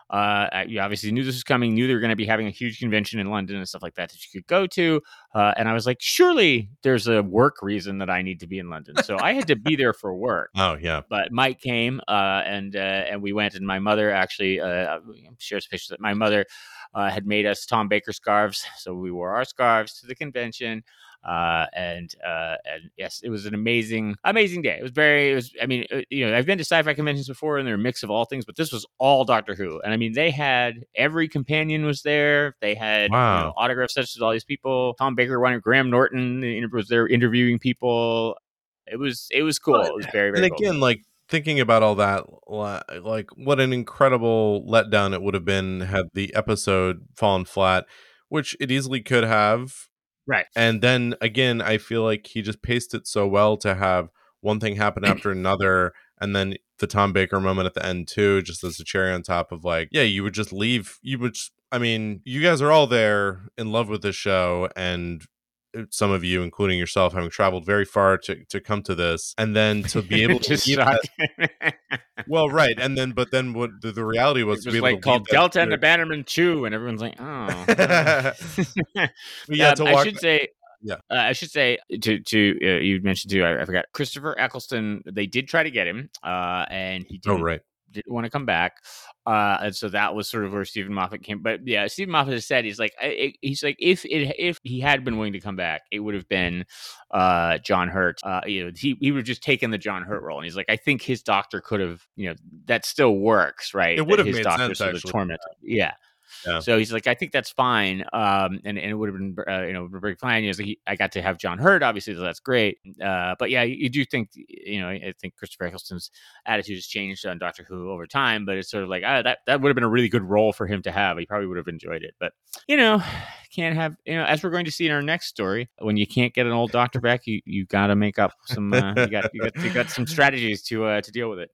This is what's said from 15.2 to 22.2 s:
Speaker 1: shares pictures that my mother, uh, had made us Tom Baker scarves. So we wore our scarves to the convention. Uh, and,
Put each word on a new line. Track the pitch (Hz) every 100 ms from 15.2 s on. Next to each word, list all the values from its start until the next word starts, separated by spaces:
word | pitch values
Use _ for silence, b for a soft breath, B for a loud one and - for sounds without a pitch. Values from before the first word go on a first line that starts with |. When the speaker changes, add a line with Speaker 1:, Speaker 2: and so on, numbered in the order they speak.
| 71 120
Speaker 1:
shares | - 101 -
pictures | 95 -
that | -
my | 107
mother, | 104 107 104 95 B B B B 104
uh, | 101
had | 101 101
made | 104 104
us | 98 -
Tom | 113 104
Baker | 104 -
scarves. | - 113 104 104 - - -
So | 92
we | 90 92
wore | 87 90 113
our | 131
scarves | - 120 110 107 -
to | 120
the | 127
convention. | 147 123 117 - 117 110 - b b b -
Uh, | 85 85 82 80
and, | 90 90 85 85 -